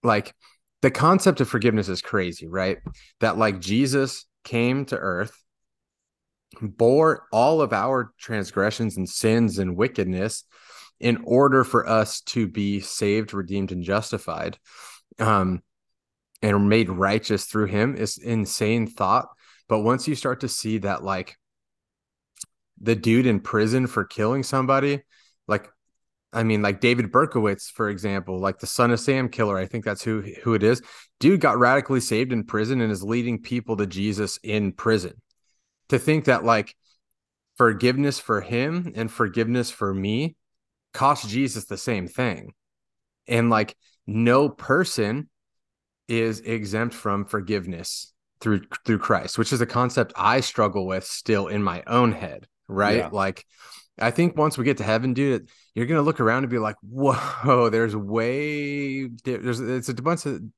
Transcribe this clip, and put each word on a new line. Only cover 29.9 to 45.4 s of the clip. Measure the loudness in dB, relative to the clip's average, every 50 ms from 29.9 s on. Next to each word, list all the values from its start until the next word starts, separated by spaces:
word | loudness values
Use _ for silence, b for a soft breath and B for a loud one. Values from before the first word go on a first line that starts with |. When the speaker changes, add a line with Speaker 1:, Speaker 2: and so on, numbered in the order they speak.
| -6 -4 -4
Speaker 1:
who, | -4 -4 -4 -4 -8 -12 -6 -2
who | 0 2
it | 4 4
is. | 4 2 2 B B B B B B _ _
Dude | 4 4 6 6
got | 4 2 4 6
radically | 6 6 6 4 2 2 0 0
saved | 0 0 0 0 0 0 -2
in | -4 -4
prison | -2 -2 -2 0 0 0 0
and | 0 0
is | 0 -2 -2
leading | -2 -2 -2 0 -2 -2 -4
people | -4 -4 -6 -6 -2 -4 -2 -2
to | -2
Jesus | -4 -2 -4 -2 -2 -2 -2 -4 -4 -6 -8 _
in | -4 -2 0 0 -2
prison. | -4 -2 0 2 2 2 0 -4 -12 -14 _ _ _ _ _ _ _ _ _ _ _ _ _ _
To | 0 0
think | 2 2 2 2 4
that, | 4 2 2 4
like, | 2 2 2 2 -4 -8 _ _ _ _ _ _ _ _ _ _ _ _ _ _ _ _ 4
forgiveness | 4 4 4 4 2 2 2 2 0 0 -2 -4
for | -4 -2 -2 -2
him | -2 -2 -2 -2 -2 -2 -2 -4 -6 -6 -6
and | -6 -6 -6
forgiveness | -2 -2 -2 0 2 0 0 0 0 -2 -2 -4
for | -6 -4 -4 -2 -2
me | -2 -2 -2 -2 -2 -2 -4 -6 _ _ _ _ _ _ _ _ _ _ _
cost | _ 0 2 2 2 2 -2 -6
Jesus | -2 -2 -2 -2 -2 -6 -8
the | -10 -12 -8
same | -4 -4 -4 -4 -4 -8
thing. | -6 -4 -4 -4 -4 -6 -10 -18 -20 _ _ _ _ _ _ _ _ _ _ _ _ _ _ -2
And, | 0 2 2 4
like, | 4 2 2 -2 -6 _ _ _ _ _ _ -6
no | -2 0 2 4 4 4 4 2
person | -2 _ -2 0 2 2 2 0 -2 -2 -2 -2 -2 -4 -8 -12 _ _